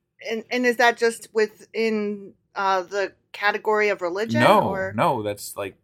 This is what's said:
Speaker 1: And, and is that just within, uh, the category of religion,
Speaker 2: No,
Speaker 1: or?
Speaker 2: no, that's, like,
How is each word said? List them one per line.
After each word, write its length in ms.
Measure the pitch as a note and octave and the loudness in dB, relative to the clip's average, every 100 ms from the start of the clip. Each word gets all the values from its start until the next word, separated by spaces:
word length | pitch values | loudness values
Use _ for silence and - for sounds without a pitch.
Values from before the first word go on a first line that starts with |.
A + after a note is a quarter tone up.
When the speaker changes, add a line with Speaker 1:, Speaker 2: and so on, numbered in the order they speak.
| _ _ F3 | _ _ -8
Speaker 1:
And, 160 | A3+ - | -8 -6
and 160 | B3 B3 | -2 0
is 100 | A#3 | 2
that 200 | A#3+ A#3 | 2 2
just 320 | A#3 A3+ - | 0 -2 -6
within, 1000 | A3 G#3+ - F#3+ A3+ A3+ G#3+ G#3 G#3 G3 _ _ | -2 -2 -4 -12 -4 -2 -2 -4 -8 -14 _ _
uh, 280 | - G3 F#3+ | -4 0 0
the 300 | E3+ G3+ F3+ _ _ | -2 -4 -6 _ _
category 560 | - G3+ G#3 G#3+ G#3+ G#3 | -2 0 0 0 2 2
of 100 | F#3+ | 0
religion, 380 | F3 F#3+ A3+ A#3 | -4 -4 -2 4
Speaker 2:
No, 280 | E3+ G#3 F#3+ | 6 6 4
Speaker 1:
or? 240 | F#3+ F#3+ G#2+ | -2 -6 -2
Speaker 2:
no, 260 | E3 B2 | 0 0
that's, 340 | G#2 G#2 - - | -4 -6 -10 -10
like, 200 | G2 - | -10 -12